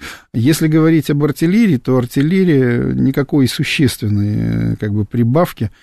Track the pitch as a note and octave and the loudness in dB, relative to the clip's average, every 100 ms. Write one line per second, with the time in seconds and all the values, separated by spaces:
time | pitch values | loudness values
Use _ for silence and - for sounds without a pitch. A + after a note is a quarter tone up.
0 | - - _ - B2 D#3+ D#3+ D#3 D#3+ E3 | -18 -18 _ -2 0 2 2 2 4 2
1 | C#3 D3 D3 - E3 G#3 A3+ B2+ - B2+ | 0 0 0 0 0 2 2 0 0 0
2 | B2 C#3 D3 F#3+ F3+ C#3+ B2+ A#2+ C3 C3 | 0 -2 0 2 2 2 2 0 -2 0
3 | B2+ C3+ C3+ D3+ B2+ - D3 - C3+ - | 0 0 0 0 0 -2 -4 0 0 0
4 | G#2 G#2 G#2 A2 A2+ A2+ A2+ A2 G#2+ G#2 | -4 -2 -2 -2 -2 -2 -2 -4 -4 -4
5 | G#2 B2 A#2 C#3 F3 - A2+ - | -4 -2 0 2 0 -4 -8 -8